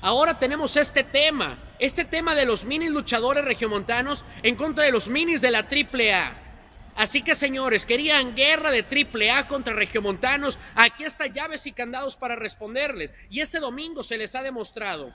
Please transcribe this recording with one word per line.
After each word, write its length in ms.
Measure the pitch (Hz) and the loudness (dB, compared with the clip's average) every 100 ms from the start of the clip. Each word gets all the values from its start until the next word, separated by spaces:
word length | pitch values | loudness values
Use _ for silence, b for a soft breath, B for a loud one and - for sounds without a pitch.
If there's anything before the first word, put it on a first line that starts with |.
Ahora 360 | 185 233 320 320 | 2 4 4 2
tenemos 380 | 254 294 294 294 | 0 0 0 2
este 300 | 285 285 269 | 2 2 2
tema, 520 | 269 302 302 165 123 - - | 4 4 2 -4 -6 -14 -2
este 240 | 269 311 | -2 0
tema 320 | 320 320 330 302 | -2 0 2 2
de 100 | 254 | 2
los 200 | 214 196 | 0 -2
mini 240 | 294 330 | -2 0
luchadores 560 | 294 - 240 240 277 277 | -2 0 0 2 0 0
regiomontanos 800 | 233 226 208 202 233 262 285 - B | -2 -2 -2 -2 -2 -2 -4 -8 B
en 140 | 220 240 | 0 0
contra 260 | 302 302 | -2 2
de 80 | 294 | 4
los 160 | 240 190 | 4 0
minis 320 | 262 339 320 | -2 0 2
de 120 | 247 | 2
la 180 | 226 214 | 2 0
triple 440 | 285 - 254 226 | 0 0 0 2
A. 240 | 190 143 117 - - - - - - | 2 0 -6 -18 -20 -20 -20 -16 -2
Así 240 | - 285 | 0 0
que, 120 | 294 | 0
señores, 520 | 294 277 262 262 220 - | 0 0 0 2 2 2
querían 500 | 240 302 302 254 226 | 0 4 2 2 2
guerra 360 | 277 320 311 | 4 4 2
de 120 | 254 | 0
triple 480 | 220 277 285 233 214 | 2 0 0 2 2
A 160 | 254 277 | 2 0
contra 260 | 277 240 | -4 -4
regiomontanos. 840 | 214 208 220 202 196 254 277 277 - B B | -2 0 0 -2 0 0 0 0 -4 B B
Aquí 300 | 233 - 302 | 6 6 -10
está 220 | - 294 | -4 -6
Llaves 380 | 202 320 311 285 | -4 -6 -8 -10
y 60 | |
Candados 460 | 240 240 262 277 - | -8 -6 -6 -8 -6
para 180 | 247 233 | -6 -6
responderles. 800 | 220 - 214 240 285 233 151 B B | -8 -10 -8 -4 -4 -4 -8 B B
Y 100 | 208 | -6
este 200 | 302 330 | -4 -4
domingo 420 | 277 247 320 302 | -6 -6 -10 -10
se 140 | 175 226 | -8 -6
les 180 | 214 254 | -6 -6
ha 80 | |
demostrado. 720 | 269 254 214 - 214 165 135 | -8 -8 -10 -8 -6 -6 -8